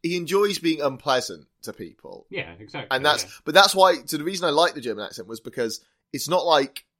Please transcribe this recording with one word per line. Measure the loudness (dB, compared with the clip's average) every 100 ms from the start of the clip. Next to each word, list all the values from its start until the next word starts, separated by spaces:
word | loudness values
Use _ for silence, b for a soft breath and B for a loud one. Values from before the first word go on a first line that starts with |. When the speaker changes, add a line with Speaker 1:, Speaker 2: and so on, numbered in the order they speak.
Speaker 1:
He | -6 -4
enjoys | -2 0 0 0
being | -2 0
unpleasant | -2 -2 0 0 0 -12 _ _
to | -16
people. | -14 -16 _ -20 -20 _
Speaker 2:
Yeah, | -12 -12 -16
exactly, | -14 -14 -4
Speaker 1:
And | 0
that's, | 2 0
Speaker 2:
yeah. | -2 B
Speaker 1:
but | 2
that's | 4 6
why, | 6 6 4
so | -4 -6
the |
reason | -6 -2 0
I |
like | 2 2
the | 0
German | -8 -6
accent | -8 -12 -14
was | -14
because | -12 -6 -4 -6 _ _ _
it's | -10 0
not | 0
like, | 4 4 4 -6 _